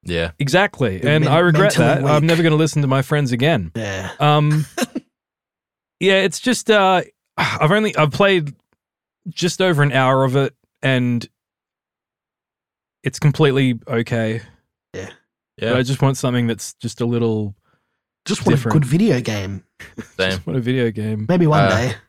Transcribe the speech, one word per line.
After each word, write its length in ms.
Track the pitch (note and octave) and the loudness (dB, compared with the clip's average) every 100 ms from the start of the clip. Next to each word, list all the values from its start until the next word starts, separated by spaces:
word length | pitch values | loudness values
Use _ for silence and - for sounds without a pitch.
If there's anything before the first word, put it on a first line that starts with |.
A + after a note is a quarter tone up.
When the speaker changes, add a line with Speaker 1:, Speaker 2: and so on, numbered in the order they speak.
Speaker 1:
Yeah. 300 | - E2+ E2+ - | -4 -4 -4 -4
Speaker 2:
Exactly. 600 | C#3 E3+ G3+ - B2 F#2 | 0 2 0 -2 -4 -2
Speaker 3:
You're 80 | B2 | 0
Speaker 2:
And 140 | D#3 C#3+ | 2 2
Speaker 3:
men-, 60 | |
Speaker 2:
I 40 | D#3 | 2
regret 380 | F3 D#3+ G3+ - | 4 4 2 4
Speaker 3:
mentally 80 | A#2+ D3 | 2 2
Speaker 2:
that. 100 | C#3 | 2
I'm 120 | D3+ | 2
Speaker 3:
weak. 40 | D#3 | 2
Speaker 2:
never 140 | E3 | 2
gonna 140 | E3 D3+ | 2 2
listen 260 | D#3 D3+ | 2 0
to 60 | C#3+ | 0
my 160 | C3+ | 0
friends 280 | C3 D3 C#3 | 0 -2 0
again. 400 | A#2+ D3 D3 E2+ A2+ | 0 0 0 -4 -8
Speaker 3:
Yeah. 340 | G#2+ F#2+ F#2+ - | -8 -8 -10 -2
Speaker 2:
Um, 460 | D3 D3+ D3+ D3+ D3 - | 2 2 2 0 -2 -6
Speaker 3:
<laughs> 1200 | - - _ _ _ _ _ _ _ _ _ _ | -8 -8 _ _ _ _ _ _ _ _ _ _
Speaker 2:
yeah, 220 | F#3 F#3+ | 2 2
it's 180 | F#3+ - | 0 -2
just, 320 | B3+ A#3+ - | -2 -2 2
uh, 320 | G#3+ F#3+ F#3 - _ _ - | 4 4 2 -2 _ _ -6
I've 340 | C3 G#2+ D3+ | -4 0 2
only, 200 | G#3 G#3+ C#3+ | 2 0 0
I've 140 | D#3 | -2
played 440 | - G3+ F#3+ D3 - _ _ _ _ _ _ F#3 | 2 2 2 -2 -12 _ _ _ _ _ _ -14
just 340 | - F3 - | -4 -4 0
over 220 | F#3 D3+ | 0 2
an 80 | C#3+ | 2
hour 320 | C3 C3 C3 | 4 2 2
of 140 | C3+ C3+ | 2 0
it, 180 | C3+ _ _ _ | -2 _ _ _
and 460 | C3+ C3 B2 A#2+ - _ _ _ _ _ _ _ _ _ _ _ _ _ _ _ _ _ | -2 0 0 -2 -6 _ _ _ _ _ _ _ _ _ _ _ _ _ _ _ _ _
it's 160 | C#3 - | -8 -2
completely 580 | D3+ C#3 C#3+ C3 C3 A#2 - | -2 2 2 2 0 -2 -4
okay. 500 | A#2 A#2 A#2 A2 A#2 - _ _ _ _ | -4 -2 -4 -4 -6 -10 _ _ _ _
Speaker 3:
Yeah. 160 | F#2 F#2+ - _ _ _ - | -14 -14 -18 _ _ _ -8
Speaker 1:
Yeah. 140 | A2 | -4
Speaker 2:
But 40 | B2 | -2
I 80 | |
just 180 | B2+ C3+ | -2 0
want 140 | C3+ C3 | 0 0
something 320 | C3 B2 A#2 | -2 -2 -2
that's 280 | A2+ - - | -4 -10 -12
just 260 | A#2 - | -12 -6
a 40 | A#2+ | -4
little 480 | A#2+ A#2 G#2+ G#2 G2+ _ _ _ _ _ _ | -2 -2 -2 -4 -10 _ _ _ _ _ _
Speaker 3:
Just 220 | - G#3 - | -8 -4 0
want 100 | C#3+ | 0
Speaker 2:
different. 180 | A#2 D#3 | 2 0
Speaker 3:
a 20 | |
good 60 | C3 | 0
video 320 | D#3+ A3 B2+ | 0 2 0
game. 460 | A2+ G#2 G2 G2 _ _ - - - - | -2 -6 -8 -10 _ _ -20 -18 -18 -4
Speaker 1:
Same. 160 | F#2+ | -2
Speaker 2:
Just 160 | F#2+ E3 | -2 -4
want 80 | C#3 | -4
a 40 | |
video 300 | A#2+ C3 A#2 | -2 0 -2
game. 340 | G#2+ G#2+ G#2+ G#2+ | -2 -6 -6 -2
Speaker 3:
Maybe 180 | F3+ D#3+ | 2 4
one 200 | G2+ G2 | 4 2
Speaker 1:
Uh, 40 | F#2+ | 2
Speaker 3:
day. 200 | B2 - | -2 -6